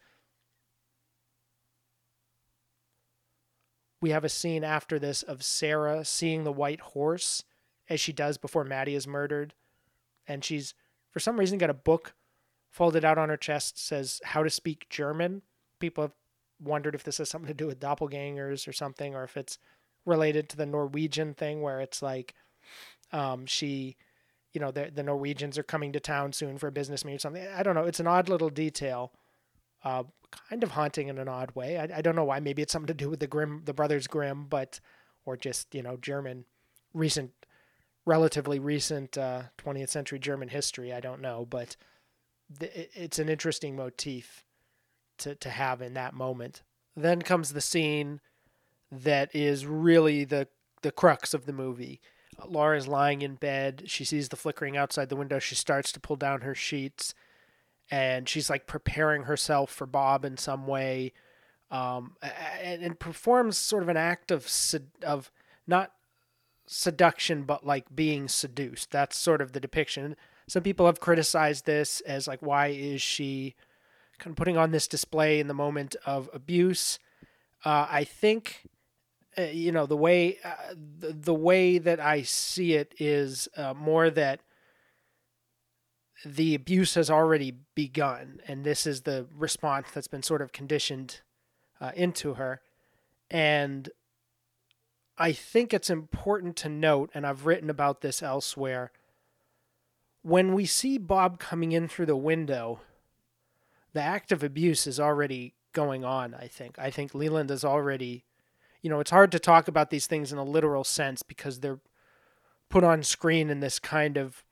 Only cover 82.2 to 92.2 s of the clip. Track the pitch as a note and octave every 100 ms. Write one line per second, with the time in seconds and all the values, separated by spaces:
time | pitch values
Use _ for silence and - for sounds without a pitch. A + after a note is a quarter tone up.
82.2 | B2 - - F3+ F3 D#3 D3 - D3+ C#3+
83.2 | C#3 C3 - - C#3 C3+ D3+ D#3+ E3 D#3
84.2 | C#3 C#3 _ _ _ _ _ _ _ _
85.2 | _ _ _ _ _ _ _ _ _ -
86.2 | D3+ C#3 D#3+ D3 C3+ F#3 F3+ F3 D3+ D#3
87.2 | D#3+ D#3 C3+ B2 _ - C#3+ C#3+ C#3 B2
88.2 | C3 C3+ - C#3 D3 C#3+ D#3 C3 D3+ C3+
89.2 | B2 D3 D#3 - D3+ C#3 C3 D3 - C#3
90.2 | - D3+ C3+ - C#3 D3+ - C3+ C3 -
91.2 | _ _ _ _ _ - C3 E3+ F3+ F3